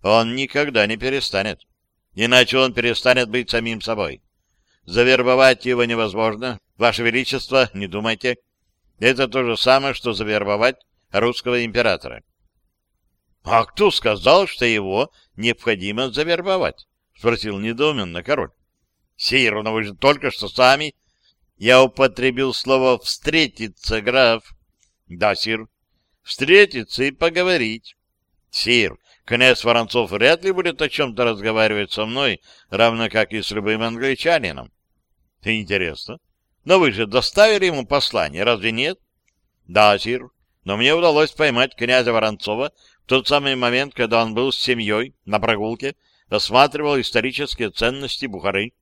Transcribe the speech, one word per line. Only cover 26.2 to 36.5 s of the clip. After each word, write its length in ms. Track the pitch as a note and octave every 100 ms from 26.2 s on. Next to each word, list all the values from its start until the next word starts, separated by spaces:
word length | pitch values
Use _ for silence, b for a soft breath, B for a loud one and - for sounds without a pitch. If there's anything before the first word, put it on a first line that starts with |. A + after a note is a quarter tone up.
Встретиться 840 | - - C#3 F#3+ G3+ C#3 A2 -
и 60 | C3+
поговорить. 840 | C3+ E3+ E3 F3+ F3 A2+ A2+ - - _ _ _ _ _
Сир, 480 | - - A#2+ G2 - b b
князь 400 | - A#2+ B2+ A#2+
Воронцов 460 | A#2 A#2 A2+ B2 G#2
вряд 340 | G2 A#2+ E3
ли 80 | F#3+
будет 300 | F#3 F3 C#3
о 60 | D3+
чем-то 360 | - C#3+ A2
разговаривать 680 | A#2+ G#2+ G#2+ A2 A2 G#2 G2+
со 120 | -
мной, 360 | G#2+ B2 C#3 F#2 b b b
равно 400 | G2 A#2 A2+ A2+
как 240 | A2 G#2+
и 100 | A2
с 80 | G2
любым 320 | G#2+ G2+ A2
англичанином. 880 | A2+ A#2 C3+ C3 E3 E3 G2+ C#2+ B1 _ _ _ _ _ _ _
Интересно. 760 | F#2+ A2 G2 G2+ F2 D2 - B2 _ _ _